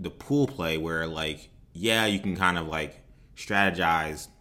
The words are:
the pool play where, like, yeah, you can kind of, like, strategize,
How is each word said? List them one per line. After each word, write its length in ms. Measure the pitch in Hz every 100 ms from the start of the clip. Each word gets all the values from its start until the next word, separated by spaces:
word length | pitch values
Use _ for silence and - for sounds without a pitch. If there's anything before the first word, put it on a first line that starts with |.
the 100 | 87
pool 380 | - - 143 139
play 280 | - 82 80
where, 300 | 82 82 82
like, 440 | 80 78 76 - - -
yeah, 320 | 85 101 113 110
you 120 | 98
can 180 | 101 87
kind 220 | 92 87
of, 80 | 78
like, 360 | 78 76 - - - - -
strategize, 920 | - 101 98 87 85 82 78 76 - -